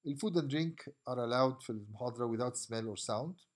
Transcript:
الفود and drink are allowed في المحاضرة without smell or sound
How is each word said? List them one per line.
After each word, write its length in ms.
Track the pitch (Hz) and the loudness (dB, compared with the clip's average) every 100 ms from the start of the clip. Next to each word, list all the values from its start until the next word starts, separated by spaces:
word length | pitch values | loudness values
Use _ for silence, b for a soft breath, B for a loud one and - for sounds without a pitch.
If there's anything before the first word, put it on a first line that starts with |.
الفود 320 | 147 143 - 170 | -4 -2 2 4
and 140 | 143 | 4
drink 400 | 151 165 165 - - - | 2 0 -4 -16 -14 -6
are 80 | 123 | -2
allowed 440 | 117 123 131 131 | 2 6 6 4
في 80 | - | -6
المحاضرة 680 | 110 104 107 123 117 120 113 | -8 -8 -6 -6 -2 0 2
without 160 | 127 | 0
smell 420 | 123 - 113 110 98 | -2 -4 -4 -4 -4
or 60 | |
sound 400 | - 107 156 190 _ | -2 -2 -2 -8 _